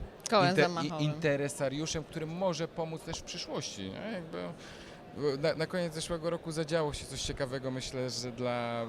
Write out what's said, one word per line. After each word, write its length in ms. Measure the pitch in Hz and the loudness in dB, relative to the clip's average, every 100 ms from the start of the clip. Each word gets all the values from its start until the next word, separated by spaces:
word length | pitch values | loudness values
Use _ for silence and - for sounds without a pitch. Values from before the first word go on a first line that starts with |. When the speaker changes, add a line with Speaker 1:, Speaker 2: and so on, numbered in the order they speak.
| - - - | 0 -8 4
Speaker 1:
Kołem 200 | 214 180 | 8 8
Speaker 2:
inter-, 80 | 185 | 8
i-, 160 | 175 | 6
Speaker 1:
zamachowym. 260 | 170 147 156 | 4 0 2
Speaker 2:
interesariuszem, 1040 | 151 151 160 139 143 - 139 139 156 165 | 2 4 2 4 0 0 0 0 -2 -2
który 220 | 147 165 156 | -4 -6 -4
może 420 | 170 190 156 160 | 0 0 2 -2
pomóc 340 | - 160 160 | -2 -4 -4
też 160 | - 160 | -6 -8
w 40 | |
przyszłości, 600 | - - - 240 - - 95 | -6 -8 -4 -4 -4 -4 -4
nie? 220 | 98 202 | -4 -4
Jakby, 260 | 202 160 175 175 165 - - - - - - 143 135 | -6 -6 -4 -4 -6 -12 -14 -14 -16 -12 0 2 4
na, 120 | 156 | 2
na 120 | 143 160 | 2 0
koniec 280 | 180 170 | 0 0
zeszłego 360 | 156 - 170 165 | -2 -2 0 0
roku 220 | 165 170 | 0 -2
zadziało 420 | 156 151 165 151 | -2 2 2 2
się 120 | - - | -2 -6
coś 160 | 135 | -4
ciekawego, 480 | - 131 135 131 131 | -4 -2 -2 0 -2
myślę, 400 | 131 123 131 127 | -2 -2 -2 -2
że 220 | 113 123 | -2 -4
dla 540 | 117 123 120 117 117 | 0 0 2 0 -2